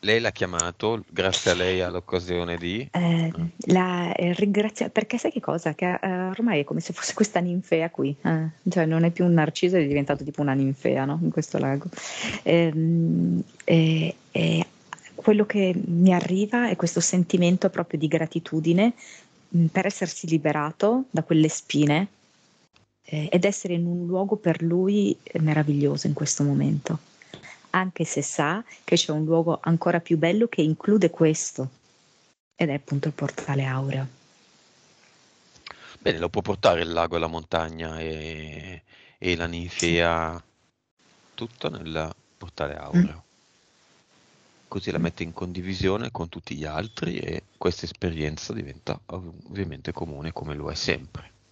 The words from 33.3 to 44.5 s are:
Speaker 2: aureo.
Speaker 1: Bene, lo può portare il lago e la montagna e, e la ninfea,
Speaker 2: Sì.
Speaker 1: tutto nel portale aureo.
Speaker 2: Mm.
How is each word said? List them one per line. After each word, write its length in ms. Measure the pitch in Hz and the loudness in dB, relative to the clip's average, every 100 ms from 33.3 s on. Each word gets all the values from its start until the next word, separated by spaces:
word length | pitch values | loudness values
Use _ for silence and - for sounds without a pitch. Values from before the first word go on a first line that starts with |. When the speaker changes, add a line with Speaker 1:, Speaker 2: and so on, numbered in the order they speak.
| - - 139 | -6 -4 -2
Speaker 2:
aureo. 420 | 135 131 135 139 135 - _ _ _ _ _ _ _ _ _ _ _ _ _ - - - - - | -2 -2 -2 -4 -6 -10 _ _ _ _ _ _ _ _ _ _ _ _ _ -20 -20 -20 -20 -6
Speaker 1:
Bene, 180 | - 82 | -2 0
lo 100 | 87 | -2
può 100 | 107 | -2
portare 400 | 101 98 - 85 | -2 2 4 4
il 80 | 82 | 2
lago 240 | 85 85 85 | 0 0 0
e 20 | |
la 60 | 82 | -2
montagna 720 | 82 78 85 82 82 80 80 | -4 -4 -4 -4 -6 -10 -8
e, 840 | 80 78 78 80 78 76 85 87 _ - - _ | -6 -8 -8 -10 -12 -14 -14 -18 _ -20 -20 _
e 180 | 90 87 | -2 -2
la 100 | 85 | -2
ninfea, 880 | 85 87 - 85 85 85 82 82 82 | -6 -8 -2 2 4 2 2 -2 -6
Speaker 2:
Sì. 680 | - _ _ _ _ _ _ _ _ | -16 _ _ _ _ _ _ _ _
Speaker 1:
tutto 340 | - 113 - - | -14 -14 -8 -8
nel 420 | - 80 80 80 - _ _ | -8 -6 -4 -6 -8 _ _
portale 380 | 90 - 73 76 | -18 -6 -6 -6
aureo. 380 | 73 175 180 | -4 0 0
Speaker 2:
Mm. 100 | 82 - _ _ _ _ _ _ _ _ _ _ _ _ | -2 -20 _ _ _ _ _ _ _ _ _ _ _ _